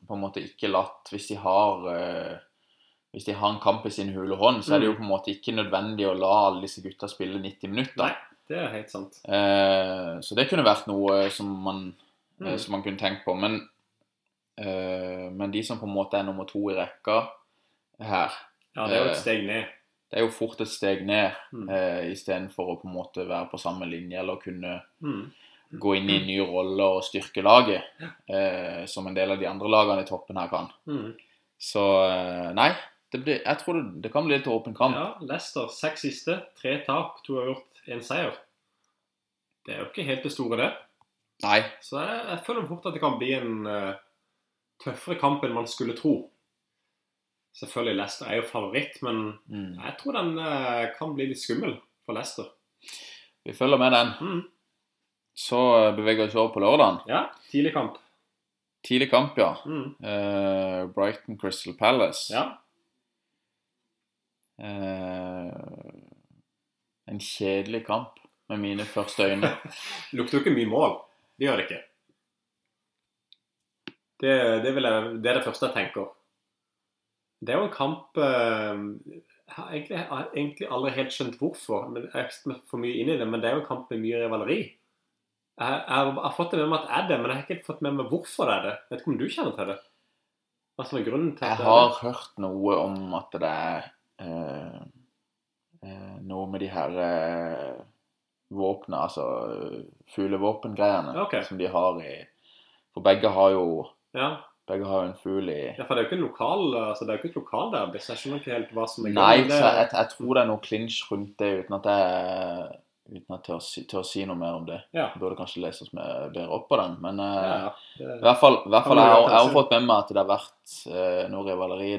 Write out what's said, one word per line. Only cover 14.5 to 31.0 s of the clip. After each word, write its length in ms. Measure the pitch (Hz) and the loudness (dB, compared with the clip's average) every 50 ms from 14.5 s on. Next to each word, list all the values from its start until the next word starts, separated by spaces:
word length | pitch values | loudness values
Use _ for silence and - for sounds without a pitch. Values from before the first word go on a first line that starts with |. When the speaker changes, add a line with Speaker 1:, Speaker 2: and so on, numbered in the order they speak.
| _ - | _ -10
Speaker 1:
eh, 720 | 104 98 95 92 92 92 92 92 92 90 92 92 92 92 | -8 -6 -4 -4 -4 -4 -4 -6 -6 -8 -8 -10 -10 -10
men 220 | 92 95 101 101 | -8 -6 -6 -4
de 100 | 98 110 110 | -4 -4 -4
som 140 | - 120 113 | -4 -6 -6
på 60 | 113 | -6
en 100 | 101 101 | -4 -2
måte 200 | 98 98 - - 101 | -2 -2 0 0 -2
er 60 | 95 | -2
nummer 220 | 98 95 98 95 - | -2 -4 -6 -8 -8
to 220 | - 101 101 101 | -6 -4 -4 -2
i 40 | 95 | -2
rekka 560 | 92 95 - - - - 101 107 113 117 - - - _ _ _ _ _ _ _ _ _ _ _ - | -2 -4 -4 -8 -8 -2 0 2 2 0 -2 -6 -18 _ _ _ _ _ _ _ _ _ _ _ -12
her, 320 | 110 107 101 92 85 - - - - - _ _ _ _ _ | -6 -2 0 0 0 0 -2 -8 -14 -20 _ _ _ _ _
Speaker 2:
Ja, 120 | - 110 104 | -6 -2 0
det 80 | 98 | 2
er 80 | 95 92 | 2 2
jo 60 | 90 | 2
et 60 | 80 - | 0 0
Speaker 1:
eh, 40 | |
Speaker 2:
steg 240 | - 117 110 107 98 | 0 0 0 0 -2
ned. 200 | 101 107 120 - - - - _ _ _ _ _ _ | -2 -4 -4 -6 -8 -12 -20 _ _ _ _ _ _
Speaker 1:
det 100 | - 110 | -2 0
er 60 | 117 | 0
jo 60 | 113 | 0
fort 300 | 113 - 113 110 - - | 0 -2 -6 -6 -4 -6
et 60 | 113 - | -8 -8
steg 360 | - - - 98 98 98 92 | -6 -2 0 0 0 0 0
ned, 300 | 98 104 107 101 92 90 - - - - | 0 2 2 2 2 0 -4 -12 -14 -12
Speaker 2:
Mm. 160 | 117 101 95 | -12 -8 -4
Speaker 1:
eh, 400 | 95 95 92 90 87 90 85 85 | -2 0 0 0 -2 -2 -4 -6
i 20 | 95 | -6
stedet 360 | - - - 92 92 92 92 - | -8 -4 -4 -4 -4 -4 -6 -8
for 220 | - 90 90 85 | -6 -6 -6 -6
å 60 | - | -6
på 40 | - 92 | -8 -10
en 80 | 90 | -10
måte 320 | 90 90 - - 92 90 90 | -10 -10 -8 -8 -8 -6 -4
være 220 | 90 85 87 85 | -4 -6 -6 -6
på 80 | - 87 | -10 -8
samme 260 | - 85 82 92 90 85 | -6 -6 -6 -6 -6 -8
linje, 280 | 82 85 90 87 90 90 | -8 -8 -10 -10 -8 -6
eller 200 | 95 95 92 - | -6 -6 -6 -8
kunne 440 | - 92 90 90 87 87 87 87 - _ _ _ 160 | -8 -10 -10 -10 -8 -8 -8 -10 -12 _ _ _ -8
Speaker 2:
Mm. 280 | 147 123 98 107 - - _ - - _ _ _ _ - | -8 -8 -8 -10 -12 -16 _ -20 -20 _ _ _ _ -12
Speaker 1:
gå 220 | - - 101 98 98 | -4 0 0 2 2
inn 120 | 95 101 | 2 2
i 80 | 98 98 | 2 2
en 100 | 95 95 | 2 0
ny 120 | 95 98 | -2 -2
rolle 420 | 98 87 87 92 92 95 95 98 | -2 0 0 -2 -2 0 0 2
og 200 | 98 95 95 95 92 | 4 4 4 2 0
styrke 380 | - - 98 95 - - 101 95 | -4 -6 -8 -8 -6 -6 2 6
laget, 400 | 101 113 123 123 107 98 92 - - - - | 8 8 8 8 6 0 -2 -4 -8 -14 -16
Speaker 2:
Ja. 100 | 160 165 - - _ - 95 | -16 -16 -18 -18 _ -6 -2
Speaker 1:
eh, 500 | 98 98 95 92 92 90 87 87 85 90 | 0 0 0 -2 -2 -6 -6 -8 -8 -10
som 220 | - - 101 95 95 | -10 -10 -8 -8 -4
en 60 | 95 | 0
del 180 | 95 95 95 | 0 2 2
av 80 | 98 95 | 2 0
de 60 | 95 | -2
andre 220 | 87 95 98 101 107 | -4 -4 -4 0 4
lagene 320 | 110 107 107 104 101 95 | 6 6 6 6 4 2
i 40 | 92 | 0
toppen 300 | - 95 90 - - 95 92 | -2 -6 -8 -10 -8 -8 -6
her 100 | 87 85 | -4 -4
kan. 200 | 95 85 87 87 - _ _ | -4 -4 -4 -6 -12 _ _
Speaker 2:
Mm. 300 | 151 147 131 | -8 -8 -6